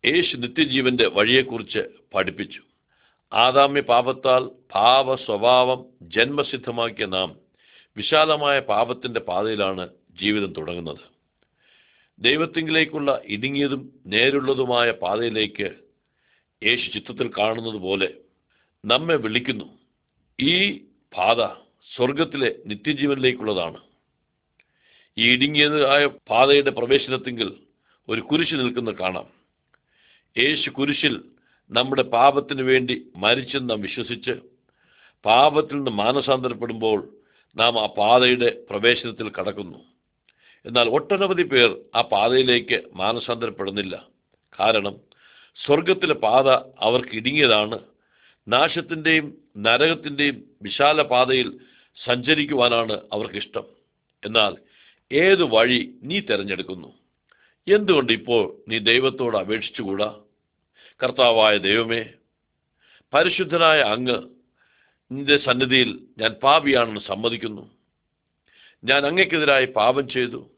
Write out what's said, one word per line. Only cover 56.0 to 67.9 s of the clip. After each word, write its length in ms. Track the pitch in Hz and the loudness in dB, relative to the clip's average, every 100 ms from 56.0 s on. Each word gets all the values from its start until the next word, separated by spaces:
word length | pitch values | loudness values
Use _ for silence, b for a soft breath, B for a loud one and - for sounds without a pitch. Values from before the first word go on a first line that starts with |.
നീ 160 | 123 196 | -8 -8
തിരഞ്ഞെടുക്കുന്നു? 760 | - 104 98 92 92 92 71 _ _ _ _ _ _ _ - | -2 -4 -4 -8 -8 -12 -16 _ _ _ _ _ _ _ 0
എന്തുകൊണ്ട് 460 | 208 202 160 123 | 2 4 2 2
ഇപ്പോൾ 500 | 113 - 117 95 - - | -2 2 0 0 -6 -6
നീ 120 | 113 | -4
ദൈവത്തോട് 580 | 107 120 131 131 120 107 | 2 2 2 -2 -2 -2
അപേക്ഷിച്ചുകൂടാ? 720 | 95 110 104 - 101 98 104 107 _ _ _ _ _ b b b | -2 -6 -6 -10 -6 -4 -4 -6 _ _ _ _ _ b b b
"കർത്താവായ 540 | 127 127 123 113 107 104 | -4 4 4 6 6 4
ദൈവമേ, 560 | 95 107 113 117 110 _ _ _ _ _ _ _ b b b | 2 0 0 -4 -6 _ _ _ _ _ _ _ b b b
പരിശുദ്ധനായ 680 | 139 175 170 175 165 165 156 | 2 2 0 -2 2 4 4
അങ്ങ്, 360 | 117 110 127 117 - _ _ _ _ _ _ _ _ | 2 0 -2 -4 -6 _ _ _ _ _ _ _ _
നിന്റെ 260 | 131 139 143 | -10 0 2
സന്നിധിയിൽ 720 | 135 123 131 131 120 - - - | 2 0 2 2 2 -2 -16 -4
ഞാൻ 140 | 110 107 | -4 0
പാപിയാണെന്ന് 580 | 135 156 143 131 117 107 | 4 4 4 2 0 -4
സമ്മതിക്കുന്നു. 680 | - 98 117 117 110 101 - _ _ | -8 -4 -4 -4 -10 -12 -20 _ _